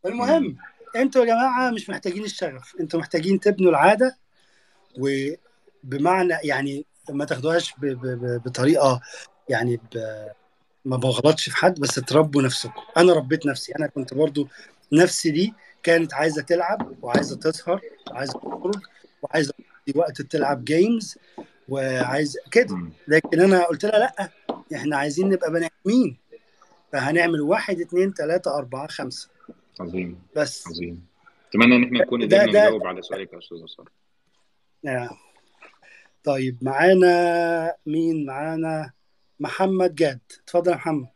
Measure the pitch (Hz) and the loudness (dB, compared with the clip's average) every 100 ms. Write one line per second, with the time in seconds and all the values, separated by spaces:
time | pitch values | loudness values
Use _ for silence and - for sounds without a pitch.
0 | 185 233 247 320 214 127 - _ - 226 | -6 -4 2 2 2 -6 -18 _ -8 0
1 | 269 269 233 226 262 247 254 226 - 160 | 2 4 4 4 2 2 0 -2 -6 -6
2 | 190 180 208 - 170 131 - - 160 165 | -6 -6 -8 -6 -8 -8 -18 -8 -4 -4
3 | 170 165 170 196 208 196 185 151 170 208 | -2 -2 0 2 2 4 4 6 6 6
4 | 254 - _ _ _ _ _ _ _ 131 | 2 -2 _ _ _ _ _ _ _ -4
5 | 139 139 135 160 _ _ _ _ 135 135 | -2 -2 -4 -8 _ _ _ _ -10 -2
6 | 156 190 180 160 151 135 139 139 - _ | 2 2 2 0 -2 -2 -4 -6 -12 _
7 | - 139 147 127 143 170 170 - 143 127 | -10 -8 -4 -4 0 -2 -2 -6 -6 -6
8 | 127 123 123 120 123 123 131 165 139 123 | -8 -6 -4 -6 -6 0 2 6 4 2
9 | - - - _ - 120 123 120 113 117 | -4 -20 -20 _ -4 -2 0 -4 -6 -10
10 | 110 107 107 107 _ _ _ _ 131 127 | -10 -12 -16 -20 _ _ _ _ -6 -2
11 | 131 120 135 160 - - 185 175 139 - | 0 2 2 2 -2 0 0 2 -4 -4
12 | 131 143 156 143 131 127 117 - - - | 0 2 4 2 0 -2 -8 -12 -4 4
13 | 180 165 131 156 143 127 - 147 151 - | 6 6 2 -2 -2 -6 -10 -6 -6 -6
14 | 127 131 156 143 135 - - _ _ 151 | -8 -2 -2 -2 -6 -10 -20 _ _ 4
15 | 180 - 170 151 208 - - _ - 165 | 4 2 -2 0 -2 -4 -20 _ 2 2
16 | 160 139 156 151 143 170 175 214 - - | 2 -2 -2 -2 0 0 0 -4 -6 -10
17 | 120 123 147 127 156 160 - 190 - - | -4 -2 -2 -4 -4 -4 -4 -4 -6 -18
18 | - 120 139 240 - - 180 202 - _ | -16 -10 -10 -10 -12 -8 -6 -6 -8 _
19 | _ _ - 156 143 - - _ - 139 | _ _ -4 -2 -2 -6 -18 _ -6 -2
20 | 165 127 139 156 139 139 120 156 202 233 | -2 -4 -6 -2 -2 -2 0 2 4 2
21 | 220 - _ - - _ - 135 135 127 | -4 -16 _ -20 -20 _ -8 -6 -4 -2
22 | 123 139 151 139 - - 156 - 82 - | -2 -2 -2 -6 -10 -6 -6 -6 -10 -16
23 | - 156 - 160 190 185 175 156 208 214 | 2 2 2 4 6 6 2 -2 0 2
24 | 254 - 190 _ - - - 151 143 147 | 2 -2 -10 _ -12 -12 -10 -8 -4 -2
25 | 143 143 190 190 160 165 165 _ 185 240 | -2 0 0 0 0 -2 -4 _ 0 2
26 | 202 120 _ - _ _ _ _ _ 143 | 2 -2 _ -20 _ _ _ _ _ -4
27 | 131 165 170 160 147 208 - 180 170 180 | 0 2 2 0 0 0 0 -6 -2 0
28 | 196 185 151 180 180 143 127 135 151 - | 0 -2 -2 -2 -2 -4 -6 -10 -10 -10
29 | 131 - - _ - - _ _ 87 92 | -10 -12 -18 _ -20 -20 _ _ -10 -8
30 | 90 85 _ 151 151 - - 82 87 87 | -8 -10 _ -4 -4 -6 -14 -12 -10 -12
31 | - _ _ _ _ 107 117 123 120 120 | -20 _ _ _ _ 4 6 6 2 0
32 | - 120 110 110 110 196 208 113 95 90 | 0 0 4 4 6 6 6 4 -4 -8
33 | - 98 95 76 - 85 82 - - _ | -10 -10 -10 -16 -18 -18 -18 -20 -20 _
34 | _ _ _ _ _ _ _ _ - 127 | _ _ _ _ _ _ _ _ -8 -6
35 | 123 - _ _ _ _ - _ _ - | -8 -16 _ _ _ _ -20 _ _ -20
36 | _ _ - 135 131 123 131 135 170 190 | _ _ -4 -2 -2 -4 -4 2 6 8
37 | 180 175 175 170 170 170 165 170 - 156 | 6 6 2 2 0 0 -2 -6 -6 -2
38 | 165 160 143 135 151 160 160 156 147 _ | 0 -2 -4 -6 -6 -4 -4 -4 -8 _
39 | _ _ _ _ 143 - 190 190 180 147 | _ _ _ _ -8 -2 0 2 0 2
40 | 160 127 _ - - 175 175 165 165 151 | 0 0 _ -20 -2 0 0 -2 -2 -4
41 | 127 | -6